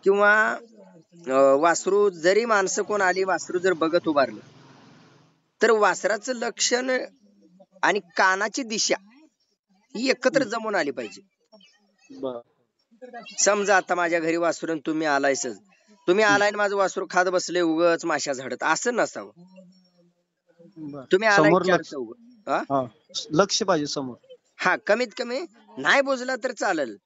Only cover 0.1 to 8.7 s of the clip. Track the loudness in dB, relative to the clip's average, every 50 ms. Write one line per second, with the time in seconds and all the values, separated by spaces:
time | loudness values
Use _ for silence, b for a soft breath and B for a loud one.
0.1 | 4 4 6 4 6 4 2 0 -2 -6 -10 -20 _ -20 -20 -20 _ -20 _ _
1.1 | _ -16 -8 -2 2 4 6 6 6 6 4 2 2 2 0 0 2 2 2 2
2.1 | 0 0 2 2 2 2 2 2 2 2 2 0 -2 -4 -4 -2 -2 0 2 2
3.1 | 2 0 0 -2 -2 -4 -4 -6 -6 0 0 0 0 2 0 0 0 0 0 2
4.1 | 2 2 0 0 -2 -14 -20 -20 -20 -20 -20 -20 -20 -20 -20 -20 -20 -20 -20 _
5.1 | _ _ _ _ _ _ _ _ _ _ 2 2 4 4 4 2 2 0 -2 -4
6.1 | -4 -2 -4 -8 -8 -6 -6 -8 -4 -4 -2 -2 -2 -2 -2 -2 -4 -4 -4 -8
7.1 | _ _ _ _ _ _ _ _ _ _ -20 _ _ -2 0 0 0 0 -4 _
8.1 | _ 2 2 4 4 2 -2 -4 -4 -6 -6 -6